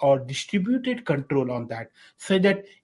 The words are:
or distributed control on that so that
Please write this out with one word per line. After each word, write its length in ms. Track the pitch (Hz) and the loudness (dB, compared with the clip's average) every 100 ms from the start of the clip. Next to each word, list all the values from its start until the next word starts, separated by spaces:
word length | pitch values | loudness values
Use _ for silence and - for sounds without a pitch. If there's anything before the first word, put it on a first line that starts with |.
or 160 | 139 135 | 2 2
distributed 880 | 123 135 - 202 190 254 254 240 - | 0 -8 -4 -2 0 0 0 -4 -2
control 440 | 143 135 139 123 | -2 0 0 0
on 160 | 123 120 | -4 -6
that 220 | 117 117 _ - _ | -10 -12 _ -20 _
so 200 | - 190 | 0 2
that 280 | 196 196 - - | 4 2 -4 -20